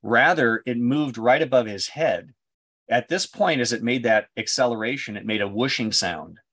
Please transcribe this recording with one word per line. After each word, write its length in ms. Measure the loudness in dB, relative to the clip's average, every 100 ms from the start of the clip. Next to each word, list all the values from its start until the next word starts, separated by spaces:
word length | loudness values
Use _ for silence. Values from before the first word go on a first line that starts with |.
Rather, 600 | 2 4 4 4 2 0 -4
it 120 | -2
moved 400 | 0 0 -2 0
right 240 | 2 2
above 240 | 4 2 0
his 220 | -6 -8
head. 460 | -2 -2 -2 -6 _ _ _ _ _ -2
At 200 | -2 0
this 180 | -4 -4
point, 340 | -2 0 2
as 120 | 0
it 100 | -2
made 200 | 0 0
that 260 | 2 2 2 -8
acceleration, 800 | -6 0 0 0 -4 -6 -8 -8
it 100 | -4
made 160 | -2
a 60 | -2
whooshing 440 | -2 -2 -2 -2
sound. 480 | 0 -2 -6 -10 -20 _